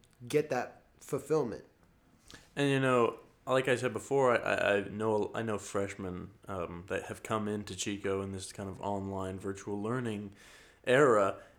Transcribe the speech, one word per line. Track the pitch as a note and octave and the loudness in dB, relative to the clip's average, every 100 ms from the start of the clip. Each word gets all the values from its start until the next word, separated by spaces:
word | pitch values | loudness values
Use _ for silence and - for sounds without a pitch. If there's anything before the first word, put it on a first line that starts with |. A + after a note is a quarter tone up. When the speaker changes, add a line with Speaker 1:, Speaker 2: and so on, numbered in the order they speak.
| _ - A#2+ | _ -18 -2
Speaker 1:
get | D3 D3 | 0 0
that | B2+ - - _ _ | -2 -4 -10 _ _
fulfillment. | - C#3 - D#3 B2 E2 - _ _ _ _ _ - - - - | -8 -6 -2 0 0 -6 -14 _ _ _ _ _ -20 -20 -10 -2
Speaker 2:
And, | C#3 | 2
you | C3+ | 2
know, | C3 B2+ A2+ - - _ - | 4 4 4 0 -10 _ 0
like | C3 C3 | 2 2
I | A#2 | 2
said | B2 | 0
before, | G#2+ - C#3 B2+ A#2 - | -4 0 4 6 4 2
I, | |
I, | G2+ - G2+ | 2 4 2
I | G2 | 0
know, | G#2 A2 G#2+ - | -2 0 2 0
I | - | -2
know | A2+ G#2 | -4 -4
freshmen, | - G2+ G2 - F#2+ F2+ F2+ - - | -4 -4 -2 -4 -8 -8 -10 -16 -10
um, | F#2+ E2+ E2+ F#2+ | -6 -6 -8 -6
that | F#2+ - | -6 -6
have | G#2+ | -10
come | - A2 G#2 | -4 -2 -2
into | G#2 G2+ F#2 | -4 -6 -6
Chico | G#2+ G2+ G2 G2 | -6 -4 -2 -2
in | G2 | -4
this | F#2+ - | -8 -10
kind | - G2 | -10 -10
of | F#2 | -8
online | G2 G2+ G2 F#2+ F#2+ F#2+ | -6 -4 -4 -4 -4 -6
virtual | G2+ G2 - G2+ | -6 -8 -6 -4
learning | G#2+ B2+ A#2+ G#2 G2+ - - - - _ - | -2 -2 -4 -6 -8 -14 -20 -20 -20 _ 4
era, | C3 C#3+ G#2+ G2 - - | 6 8 8 4 0 -10